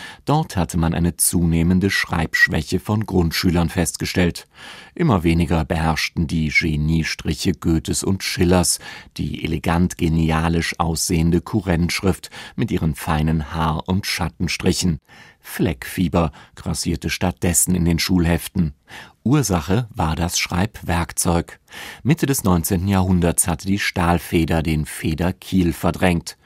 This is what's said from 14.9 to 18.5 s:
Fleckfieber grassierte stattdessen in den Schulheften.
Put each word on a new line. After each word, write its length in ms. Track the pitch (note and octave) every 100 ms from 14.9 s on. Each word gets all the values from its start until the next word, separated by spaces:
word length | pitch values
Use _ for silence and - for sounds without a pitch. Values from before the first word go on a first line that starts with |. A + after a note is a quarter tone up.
| D2+ _ - - _
Fleckfieber 920 | - - A#2 C#2+ - - E2+ F2 D#2+ - -
grassierte 560 | - F2+ D#2+ - E2 E2+
stattdessen 640 | - F#2 - F#2 E2+ -
in 100 | F2+
den 140 | E2+ E2
Schulheften. 760 | - F#2 E2+ E2 -